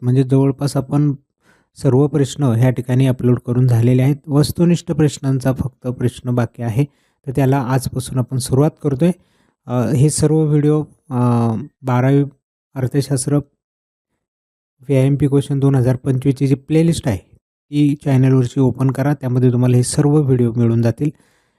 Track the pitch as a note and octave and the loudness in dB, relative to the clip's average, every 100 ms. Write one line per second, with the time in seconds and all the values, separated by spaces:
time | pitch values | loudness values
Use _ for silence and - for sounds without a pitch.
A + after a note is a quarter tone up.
0 | B2 C3 B2+ C3+ C3+ C3 C#3 C#3 C3 C#3+ | -2 0 2 2 0 -2 -4 -4 -4 0
1 | D3 C#3 _ _ _ _ _ - C#3+ B2+ | 0 -2 _ _ _ _ _ -6 0 2
2 | D3 D3 B2+ - C#3 A2+ B2+ A#2+ A2+ C3 | 2 0 -2 -2 0 2 0 0 -2 0
3 | C3 B2+ B2 B2 - A#2+ B2+ A#2 A#2 B2+ | 0 0 0 0 -2 0 2 2 2 2
4 | C3 D3 D#3+ C#3+ C#3 - F3 E3 - D3+ | 2 -2 -2 0 0 0 0 0 -2 -2
5 | D3+ - C3+ C3+ C3 C3 C3 - B2+ B2 | -2 -2 -4 -2 -2 -4 -6 -8 -10 -4
6 | B2 - B2 B2 A#2 - A#2 G#2+ D3 _ | -4 -4 -6 -2 -4 -4 -6 -4 -4 _
7 | _ _ C#3 C3 C3 C#3 A#2+ C3 - C3 | _ _ -8 -2 0 0 0 -2 -4 -8
8 | - C3 B2 C3 B2+ C3+ D3+ - D3+ C3 | -8 -6 -4 -6 -2 0 0 -2 -6 -2
9 | E3+ - _ _ _ _ - B2 G#2+ B2 | -2 -2 _ _ _ _ -8 -4 -2 0
10 | D3 - D3+ D#3 D#3 D3+ D3 D3+ D3 _ | 0 2 0 0 0 2 2 0 -4 _
11 | - B2+ B2 A#2+ A#2 A2 - _ C3 B2 | -8 -2 0 2 0 -2 -8 _ -4 0
12 | C3 C#3 C#3 - _ _ _ C3+ B2 D3 | 2 2 0 -6 _ _ _ -8 -4 -4
13 | C3 C3+ C#3 C#3+ - _ _ _ _ _ | -2 -4 -2 -2 -4 _ _ _ _ _
14 | _ _ _ _ _ _ _ _ C3 C3+ | _ _ _ _ _ _ _ _ -2 2
15 | C3+ C#3+ D3 C#3 - C#3 C#3 C3+ B2 B2+ | 2 2 0 0 -2 0 0 2 2 0
16 | C#3 C3 C#3 B2+ C#3 C3+ - D#3 E3 - | -2 -2 -2 -2 0 -2 0 0 2 0
17 | C3 F#2+ - _ _ _ - D3 D3 C#3+ | -2 -4 -6 _ _ _ -8 0 0 0
18 | D3 C3 C3 C3 A#2+ C#3 B2+ B2 C3 C3 | 0 2 4 2 0 0 0 0 -2 0
19 | C3+ D3 B2+ B2+ B2+ A#2+ B2+ B2 B2 - | -2 -2 -2 2 2 2 2 2 0 0
20 | D3 D3+ C3+ B2+ A#2+ A#2 A#2 A#2 A#2 - | 2 2 2 2 0 0 0 2 0 -2
21 | D3+ - _ _ _ | -4 -6 _ _ _